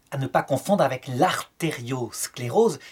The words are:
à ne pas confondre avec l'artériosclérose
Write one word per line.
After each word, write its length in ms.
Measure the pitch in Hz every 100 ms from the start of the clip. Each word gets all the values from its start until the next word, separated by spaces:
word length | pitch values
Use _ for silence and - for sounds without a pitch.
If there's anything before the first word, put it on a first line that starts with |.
| -
à 60 | 139
ne 100 | 135
pas 160 | -
confondre 400 | - 139 - 196
avec 240 | 139 131 135
l'artériosclérose 1700 | 123 185 180 - - 165 123 120 131 110 - - - 120 196 226 117 -